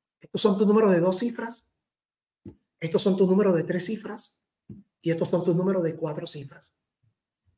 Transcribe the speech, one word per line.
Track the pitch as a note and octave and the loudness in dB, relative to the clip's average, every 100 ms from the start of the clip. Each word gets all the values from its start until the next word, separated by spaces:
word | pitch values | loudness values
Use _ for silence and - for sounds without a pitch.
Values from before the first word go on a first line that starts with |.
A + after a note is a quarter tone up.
| _ _ | _ _
Estos | - - | -6 2
son | G#3+ G3 | 2 4
tus | G#3 | 4
números | G#3 G#3+ | 4 4
de | F3 | 4
dos | F3+ F#3 | 4 0
cifras, | A#3+ - A#3 - - _ _ _ _ _ _ _ - - _ _ | -2 -6 -8 -10 -14 _ _ _ _ _ _ _ -20 -20 _ _
estos | D#3+ F#3+ | -4 0
son | G3+ F#3+ | 2 2
tus | F#3+ | 2
números | F#3 G3+ | 4 2
de | E3+ | 2
tres | D3+ F3+ | 0 -2
cifras | F3 A3 G3+ G#3+ - - _ _ _ - _ _ | -2 -4 -10 -12 -14 -16 _ _ _ -20 _ _
y | E3 | -4
estos | E3 E3 | -2 0
son | F3+ | 0
tus | E3+ | 0
números | E3+ F#3 F#3 | 0 0 0
de | E3 | -2
cuatro | D#3+ D#3+ D3+ E3 | -4 -8 -8 -10
cifras. | D3+ C3+ - - _ _ _ _ _ _ _ _ | -10 -12 -18 -20 _ _ _ _ _ _ _ _